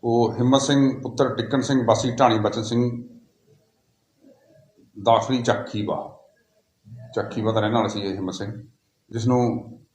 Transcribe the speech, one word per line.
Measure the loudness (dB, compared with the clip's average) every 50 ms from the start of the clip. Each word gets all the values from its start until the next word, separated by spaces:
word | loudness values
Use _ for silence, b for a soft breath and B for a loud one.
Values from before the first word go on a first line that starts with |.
| 0
ਉਹ | 2 2 4 2 2 2
ਹਿੰਮਤ | 2 2 4 4 4
ਸਿੰਘ | 4 4 4 4 4 2 2 -2 -6
ਪੁੱਤਰ | -10 0 0 0 0 2
ਟਿੱਕਣ | -4 -4 0 0 -2
ਸਿੰਘ | 0 2 0 2 4
ਵਾਸੀ | 4 2 2 2 -4
ਢਾਣੀ | 0 4 4 4 4 4
ਬਚਨ | 2 0 -2 -2 -4
ਸਿੰਘ | -2 0 0 0 0 -2 -6 -12 -14 -18 -20 _ _ _ _ _ _ _ _ _ _ _ _ _ _ _ _ _ _ _ _ _ -20 -20 _ _ _ _ _ _ _ _ _ _ _ _ -6 2
ਦਾਖਲੀ | 2 2 2 2 0 -2 -2 0
ਚੱਕੀਵਾ, | 0 0 0 -2 -6 -6 -6 -4 -4 -4 -6 -6 -12 -16 -20 _ _ _ _ _ _ _ _ _ _ _ _ _ -20 -20 -20 -18 -8 -6
ਚੱਕੀਵਾ | -6 -6 -4 -4 -4 -2 0 0
ਦਾ | 0
ਰਹਿਣ | 0 2 0
ਵਾਲਾ | 0 0 0
ਸੀ | -2 -4
ਇਹ | -6 -6 -6
ਹਿੰਮਤ | -4 -6 -6 -6
ਸਿੰਘ, | -8 -8 -10 -10 -12 -16 -20 _ _ _ _ _ _ _ _
ਜਿਸ | -8 -2 0
ਨੂੰ | 2 2 4 2 2 0 -4 -8 -12 -20 -20 -20 _ _